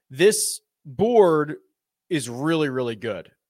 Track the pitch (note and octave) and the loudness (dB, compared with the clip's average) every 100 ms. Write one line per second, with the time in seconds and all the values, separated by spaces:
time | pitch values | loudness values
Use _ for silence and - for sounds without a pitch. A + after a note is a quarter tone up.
0 | _ C3+ G3 G#3 - - _ _ D3+ B2 | _ 0 2 2 -4 -8 _ _ -12 -2
1 | A3 A#3 F3+ D#3 D3 - _ _ _ _ | 2 4 4 4 -2 -8 _ _ _ _
2 | - D#3+ A#2+ A#2+ D3+ D#3+ D3 B2+ A#2+ G#2+ | -6 -4 -4 -4 -2 0 0 -2 -4 -6
3 | A2 F#2 - _ | -8 -8 -12 _